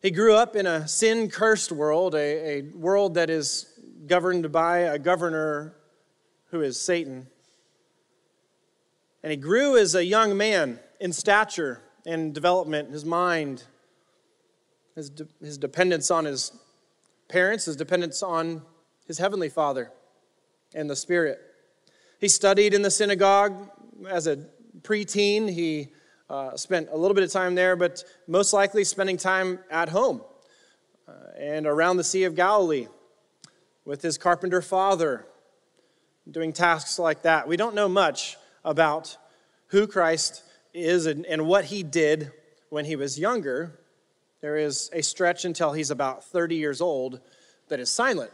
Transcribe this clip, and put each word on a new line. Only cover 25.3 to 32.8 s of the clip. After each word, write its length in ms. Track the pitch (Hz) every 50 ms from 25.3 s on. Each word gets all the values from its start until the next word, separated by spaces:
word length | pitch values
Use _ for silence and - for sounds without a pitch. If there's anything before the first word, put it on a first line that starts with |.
| 208 214 220 208
He, 360 | 180 170 170 165 156 151 143 135 _ _ _ _ _ _ _ _
uh, 300 | 143 139 135 131 123 -
spent 320 | - - 185 170 156 -
a 60 | 151 156
little 160 | 170 196 202
bit 100 | 196 190
of 80 | 170
time 220 | - 190 185 180 180
there, 220 | 180 180 185 185
but 280 | 175 180 175 - - - - - _ _ -
most 240 | 165 190 202 196
likely 320 | - 202 196 202 202 214 202
spending 320 | - - 190 196 190 185
time 440 | 180 - 190 185 190 190 185 185 180 - -
at 200 | 156 165 170 160
home, 340 | 160 196 247 262 160 113 - - - _ _ _ _ _ _ _ _ _ _ _ _ _ _ -
uh, 40 | - - - - - -
and 300 | - 147 151 156 151 151
around 300 | 147 151 165 175 180 180
the 60 | 165
Sea 200 | - - 190 190
of 100 | 180 160
Galilee 540 | 165 180 190 214 208 185 165 156 135